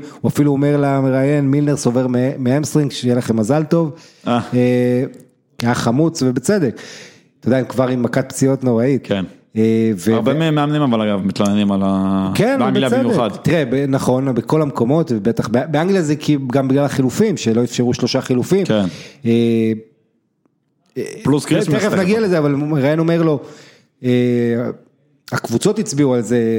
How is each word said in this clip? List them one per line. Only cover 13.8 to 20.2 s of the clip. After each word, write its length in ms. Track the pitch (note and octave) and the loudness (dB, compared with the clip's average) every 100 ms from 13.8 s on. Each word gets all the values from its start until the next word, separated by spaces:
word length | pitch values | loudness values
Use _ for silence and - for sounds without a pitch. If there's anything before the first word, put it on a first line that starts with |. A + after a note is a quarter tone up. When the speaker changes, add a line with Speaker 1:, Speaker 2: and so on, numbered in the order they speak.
| C#3+ | 0
Speaker 1:
נכון, 480 | C3+ - B2+ C3+ A#2 | 0 0 0 0 -2
בכל 260 | - D#3 | 0 0
המקומות, 500 | D3 - A#2 D#3 D#3+ A2+ | 0 0 0 2 0 0
ובטח 320 | G#2+ A2 A2+ | 0 -2 0
ב-, 240 | A#2 D3+ | -2 0
באנגליה 300 | D3 F3 G3 | 0 0 0
זה 140 | D3+ D3+ | 0 -2
כי, 220 | - D3 C3 | 0 0 0
גם 160 | C3+ C3+ | 0 2
בגלל 180 | C3+ C#3+ | 2 0
החילופים, 520 | - B2+ - G#3+ E3+ | 0 0 2 0 0
שלא 260 | A2+ A2+ | 0 0
אפשרו 300 | A#2+ - B2 | 0 0 -2
שלושה 280 | A#2+ B2 C3 | 0 -2 -2
חילופים. 440 | - B2 A#2+ F#3+ F#3 | 0 -2 0 0 2
Speaker 2:
כן. 180 | G#2+ F#2 - - - A#2 | 0 0 -4 -16 -6 0
Speaker 1:
אה, 460 | A#2 A#2 A2+ A2+ A2 - _ _ _ | 2 2 2 0 -2 -8 _ _ _